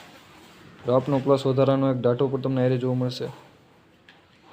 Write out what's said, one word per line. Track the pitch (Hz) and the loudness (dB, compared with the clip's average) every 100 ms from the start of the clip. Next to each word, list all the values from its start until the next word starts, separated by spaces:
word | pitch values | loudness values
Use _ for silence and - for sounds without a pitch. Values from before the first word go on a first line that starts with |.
| - - - - - - - - 120 | -20 -20 -20 -20 -20 -20 -20 -12 0
રાપનો | 127 131 139 | 0 2 -2
પ્લસ | 131 135 135 | 2 2 2
વધારાનો | 131 135 135 135 | 2 2 2 0
એક | 127 | 0
ડાટો | 120 120 139 | 0 0 0
પણ | 131 | -2
તમને | 131 131 | -4 0
હારે | 127 127 | 0 0
જોવા | 127 127 | -2 -2
મળશે. | 127 123 120 - - - _ _ _ _ _ - _ _ - | -4 -6 -10 -12 -20 -20 _ _ _ _ _ -20 _ _ -20